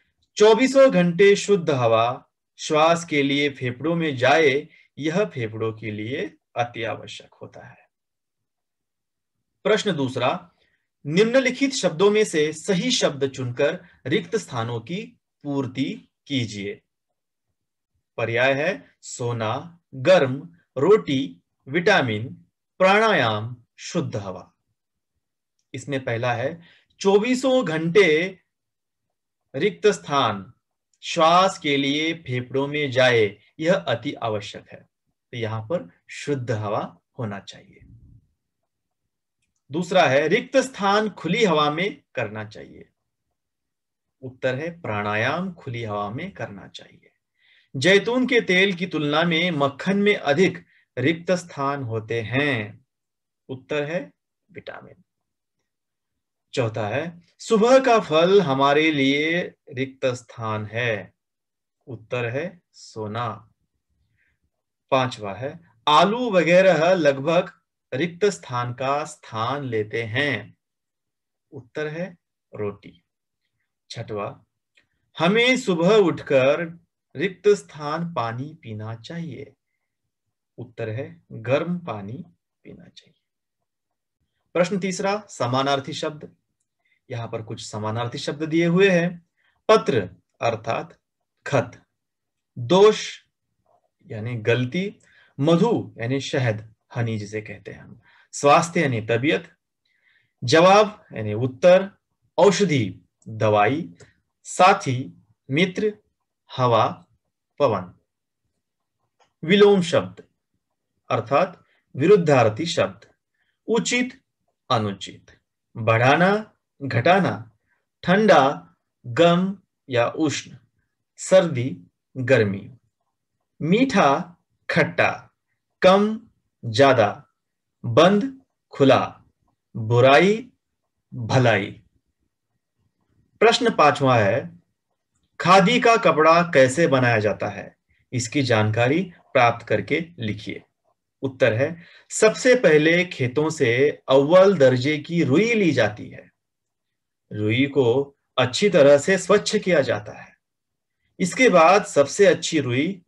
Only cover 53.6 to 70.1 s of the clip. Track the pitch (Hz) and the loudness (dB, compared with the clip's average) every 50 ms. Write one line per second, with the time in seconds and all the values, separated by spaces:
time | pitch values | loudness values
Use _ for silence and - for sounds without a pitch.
53.6 | - - 151 147 147 147 165 190 285 285 _ _ _ _ _ _ _ _ 170 170 | -10 -8 -6 -6 -6 -4 -6 -8 -10 -10 _ _ _ _ _ _ _ _ -20 -20
54.6 | - - - - - - - _ _ _ _ _ _ _ _ _ _ _ _ _ | -18 -18 -18 -18 -18 -20 -20 _ _ _ _ _ _ _ _ _ _ _ _ _
55.6 | _ _ _ _ _ _ _ _ _ _ _ _ _ _ _ _ _ _ - 143 | _ _ _ _ _ _ _ _ _ _ _ _ _ _ _ _ _ _ -6 -4
56.6 | 120 110 107 120 107 101 113 139 160 175 - - _ _ _ _ - - 226 208 | -4 -4 -4 -6 -8 -6 -6 -6 -6 -8 -12 -16 _ _ _ _ -4 0 2 2
57.6 | 214 240 262 269 269 254 233 214 - - 151 156 170 180 196 202 180 139 131 135 | 4 6 6 6 6 6 2 2 2 2 0 2 2 4 4 4 4 2 0 2
58.6 | 139 143 143 151 156 160 156 139 135 135 139 143 151 160 165 175 190 208 - _ | 2 2 4 4 2 2 2 2 0 0 0 0 0 -2 -2 -4 -4 -6 -12 _
59.6 | _ - 147 127 135 135 131 - - 131 123 123 - _ - - 113 110 110 107 | _ -16 -10 -8 -8 -8 -8 -4 -4 -4 -4 -4 -10 _ -16 -10 -8 -6 -6 -6
60.6 | 107 101 104 117 123 120 110 101 90 - _ _ _ _ _ _ _ _ _ _ | -8 -8 -8 -6 -4 -4 -4 -4 -6 -12 _ _ _ _ _ _ _ _ _ _
61.6 | _ _ _ _ _ - 123 107 110 - 127 123 120 113 110 139 165 185 - _ | _ _ _ _ _ -18 -18 -18 -12 -8 -8 -6 -6 -6 -6 -8 -8 -10 -12 _
62.6 | _ _ _ _ - - - 113 107 104 104 117 123 113 101 107 - _ _ _ | _ _ _ _ -20 -20 -14 -12 -12 -10 -8 -8 -8 -8 -10 -12 -16 _ _ _
63.6 | _ _ _ _ _ _ _ _ _ _ _ _ _ _ _ _ _ _ _ _ | _ _ _ _ _ _ _ _ _ _ _ _ _ _ _ _ _ _ _ _
64.6 | _ _ _ _ _ - 139 131 127 123 - 107 104 101 95 101 127 143 165 170 | _ _ _ _ _ -2 -2 0 0 -2 -6 -10 -12 -12 -10 -10 -10 -12 -12 -14
65.6 | _ _ _ _ - 147 151 156 175 202 220 247 254 233 196 180 156 160 180 180 | _ _ _ _ -2 2 4 4 4 4 0 -2 -4 0 0 0 2 4 4 4
66.6 | 185 190 175 147 156 175 190 185 151 143 135 135 135 160 165 175 175 - - _ | 6 4 4 4 4 2 2 2 2 0 0 0 -2 -2 0 -2 -2 -4 -10 _
67.6 | _ _ _ _ _ - 127 131 165 170 170 - 208 202 - - - - 123 123 | _ _ _ _ _ -12 -6 -6 -6 -6 -6 -2 -2 -2 -2 -4 -12 -10 -8 -6
68.6 | 123 123 120 127 131 135 143 147 156 160 - _ _ - - 110 113 120 135 147 | -6 -6 -8 -6 -4 -2 -2 -2 -4 -8 -14 _ _ -12 -8 -6 -4 -4 -4 -6
69.6 | 143 127 117 110 104 107 117 117 117 110 | -8 -6 -4 -6 -6 -4 -6 -8 -8 -6